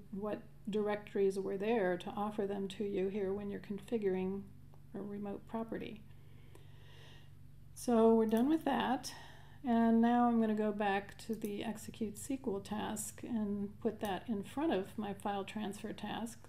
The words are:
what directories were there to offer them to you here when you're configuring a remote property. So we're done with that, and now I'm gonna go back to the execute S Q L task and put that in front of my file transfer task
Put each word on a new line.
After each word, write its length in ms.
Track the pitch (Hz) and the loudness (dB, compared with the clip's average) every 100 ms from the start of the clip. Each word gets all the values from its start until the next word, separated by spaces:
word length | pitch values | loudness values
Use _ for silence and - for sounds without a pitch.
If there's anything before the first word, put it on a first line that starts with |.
| - | -8
what 320 | 190 208 220 - - - | -6 -4 -4 -8 -10 -2
directories 720 | 208 208 208 - 202 196 196 | 0 2 0 -2 2 4 4
were 180 | 196 196 | -2 -2
there 400 | 208 240 180 175 | 2 4 4 2
to 120 | 196 208 | -2 -4
offer 320 | 208 214 196 | -2 0 -2
them 180 | 202 196 | -2 -4
to 160 | - | -2
you 240 | 202 196 190 | -2 0 0
here 260 | 208 190 | 0 0
when 160 | 202 202 | -2 -4
you're 120 | 196 | -6
configuring 840 | - 202 - 233 202 185 185 196 196 - - - - | -6 -8 -2 0 2 2 2 -2 -6 -14 -18 -18 -12
a 80 | 202 | -10
remote 460 | 202 202 202 202 - | -8 -6 -6 -6 -6
property. 560 | 226 226 214 - 214 - - - - - - - - - - - - - - - - - - | -6 -4 -6 -6 -10 -14 -16 -16 -16 -16 -16 -16 -16 -16 -16 -16 -16 -16 -16 -16 -16 -16 -6
So 360 | - 233 226 | 4 8 10
we're 140 | 226 220 | 8 6
done 220 | 220 262 | 6 6
with 160 | 320 | 4
that, 480 | 285 247 202 254 - - - - - - | 4 2 2 0 -2 -10 -14 -16 -16 -6
and 360 | 262 226 226 226 | 2 6 8 8
now 260 | 233 240 240 | 8 6 6
I'm 140 | 233 | 6
gonna 140 | 220 | 4
go 180 | 214 214 | 4 2
back 440 | 202 202 196 202 - - | 2 2 0 -2 -8 -6
to 80 | 208 | -4
the 260 | 214 202 | -4 -4
execute 520 | 226 214 - - 214 208 | -4 -6 -10 -6 -6 -4
S 100 | - | -4
Q 140 | 269 | -2
L 140 | 233 196 | -2 -2
task 640 | 196 208 202 214 - - | -2 -2 -2 -4 -6 -8
and 460 | - 233 208 202 202 - | -4 0 0 0 -4 -2
put 200 | 226 220 | -2 0
that 240 | 208 - - | -2 -2 -2
in 160 | 202 | -4
front 300 | 190 - 330 | -4 -2 2
of 260 | 196 196 - | 2 0 -6
my 160 | 208 | -6
file 300 | 196 208 202 | -4 -2 -2
transfer 480 | 190 214 208 202 214 | -4 -4 -4 -6 -8
task 480 | - 208 - 233 - | -8 -6 -6 -6 -8